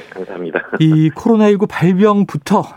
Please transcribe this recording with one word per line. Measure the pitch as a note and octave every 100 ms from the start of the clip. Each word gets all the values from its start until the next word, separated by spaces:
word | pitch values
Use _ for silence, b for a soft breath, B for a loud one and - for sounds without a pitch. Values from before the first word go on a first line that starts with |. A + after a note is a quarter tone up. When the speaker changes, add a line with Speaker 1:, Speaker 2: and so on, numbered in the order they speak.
| -
Speaker 1:
감사합니다. | - F#2 F2+ F2 E2+ -
<laughs> | -
Speaker 2:
이 | D#3 D#3 D#3
코로나 | - A#3 A3 G#3+
일구 | G3+ G#3
발병부터 | - E3+ F#3 G#3+ G3+ G3 D3 - G3 -